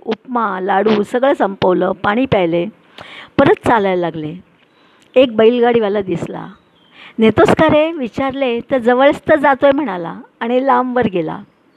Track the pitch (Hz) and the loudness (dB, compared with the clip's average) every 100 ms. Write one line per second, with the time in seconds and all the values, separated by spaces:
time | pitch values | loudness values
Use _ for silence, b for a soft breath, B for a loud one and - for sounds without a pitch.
0 | - 220 - 240 220 190 190 190 208 214 | -8 -8 -6 -6 -4 -4 -2 0 2 0
1 | 202 247 269 277 202 196 190 180 185 190 | -2 -2 0 0 -2 0 0 0 -2 -2
2 | 208 214 262 214 175 170 190 - B B | -2 -2 0 0 0 -2 -4 -10 B B
3 | B B B - 277 427 - 233 196 180 | B B B 0 2 2 2 0 0 -2
4 | 170 160 151 180 - _ _ b b b | -4 -6 -10 -12 -18 _ _ b b b
5 | b 254 262 220 220 247 240 233 208 208 | b 2 2 4 2 4 2 0 0 -2
6 | 185 165 - 190 - - _ _ _ B | -4 -6 -6 -10 -14 -18 _ _ _ B
7 | B - 220 220 381 - 320 302 320 339 | B 0 2 4 2 4 2 2 0 -2
8 | 247 - 269 269 262 233 - 269 226 247 | -6 -4 -6 -4 -4 -4 -4 -2 0 4
9 | 277 - - 302 285 262 277 277 269 185 | 2 2 0 2 2 2 2 2 -2 -6
10 | 170 190 - _ 233 247 269 247 254 247 | -10 -12 -18 _ -4 0 0 0 0 -2
11 | 226 180 156 - 208 _ _ | -2 -4 -6 -10 -16 _ _